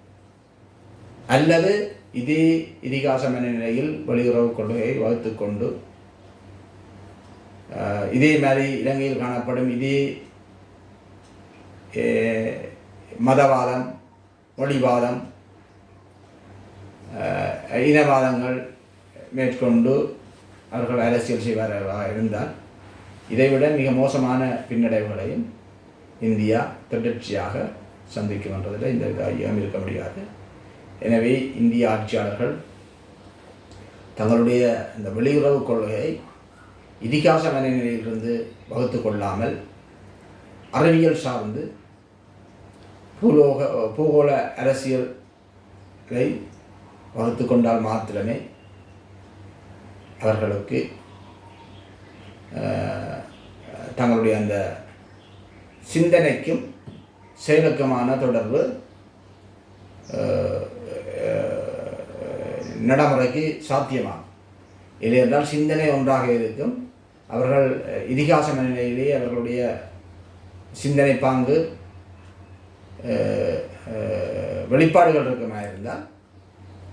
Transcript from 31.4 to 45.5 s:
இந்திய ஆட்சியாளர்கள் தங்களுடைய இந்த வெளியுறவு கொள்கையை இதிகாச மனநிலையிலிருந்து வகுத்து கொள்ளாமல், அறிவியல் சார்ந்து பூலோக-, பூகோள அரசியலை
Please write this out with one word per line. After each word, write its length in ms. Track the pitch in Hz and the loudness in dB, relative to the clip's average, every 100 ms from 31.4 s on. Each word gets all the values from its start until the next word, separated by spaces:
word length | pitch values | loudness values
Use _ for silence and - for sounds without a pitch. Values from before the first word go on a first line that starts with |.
| - 113 | -2 0
இந்திய 340 | 117 117 113 | 2 4 2
ஆட்சியாளர்கள் 640 | 110 104 117 104 - - - - - - - - - - - - - - - - - - - | 0 -2 -4 -2 -2 -4 -4 -12 -20 -20 -20 -20 -20 -20 -20 -20 -20 -20 -20 -20 -20 -18 -4
தங்களுடைய 760 | 113 117 117 123 120 117 - 113 | 2 4 4 4 4 2 -4 -10
இந்த 120 | 101 | -8
வெளியுறவு 540 | 107 127 147 143 139 | -2 2 4 4 2
கொள்கையை 560 | 120 113 107 107 156 - - - - - - - - - | 0 -2 -2 -4 -4 -6 -12 -20 -20 -20 -20 -20 -20 -10
இதிகாச 460 | 113 151 165 160 160 | -2 2 4 4 2
மனநிலையிலிருந்து 920 | 135 131 127 120 113 110 110 117 117 113 - - | 0 0 0 0 -4 -4 -6 -4 -4 -6 -14 -8
வகுத்து 320 | - - 120 | -4 -2 -2
கொள்ளாமல், 580 | - 101 98 95 117 - - - - - - - - - - - - | -2 -2 -2 -2 -4 -4 -10 -20 -20 -20 -20 -20 -20 -20 -20 -20 -8
அறிவியல் 440 | 127 160 160 165 156 | 2 4 6 4 2
சார்ந்து 580 | 131 113 104 143 107 - - - _ _ - - - - - - - - - - | -2 -4 -6 -6 -10 -12 -20 -20 _ _ -20 -20 -20 -20 -20 -20 -20 -20 -20 0
பூலோக-, 720 | 226 196 - 127 139 120 110 123 | 4 6 6 4 0 -2 -2 0
பூகோள 560 | 156 147 143 135 - | 2 4 4 2 -2
அரசியலை 640 | - 131 131 131 127 123 - - _ _ | -2 0 0 -2 -2 -4 -10 -20 _ _